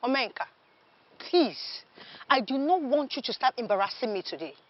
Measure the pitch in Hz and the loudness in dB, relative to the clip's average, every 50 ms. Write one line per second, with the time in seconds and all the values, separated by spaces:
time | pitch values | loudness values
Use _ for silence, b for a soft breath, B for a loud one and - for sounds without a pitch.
0 | - 240 262 269 254 214 - - - - _ _ _ _ _ _ _ _ _ _ | 0 0 2 2 0 -2 -4 -8 -10 -10 _ _ _ _ _ _ _ _ _ _
1 | _ _ _ _ - - - 349 330 240 160 - - - - - - _ _ B | _ _ _ _ -18 0 4 4 4 4 2 -4 -12 -12 -12 -14 -16 _ _ B
2 | B B B B B B 277 262 233 196 262 269 277 294 349 370 320 262 247 294 | B B B B B B 2 2 2 2 0 0 2 4 2 2 2 2 2 2
3 | 294 262 - - 240 - - - - 269 240 - 240 220 208 190 196 196 - - | 2 2 -4 -6 -6 -6 -6 0 0 0 0 0 -2 0 2 2 2 0 -2 -4
4 | - 220 214 196 180 - - 156 165 156 135 - _ _ | -4 -2 -2 -2 -4 -6 -8 -10 -10 -10 -12 -14 _ _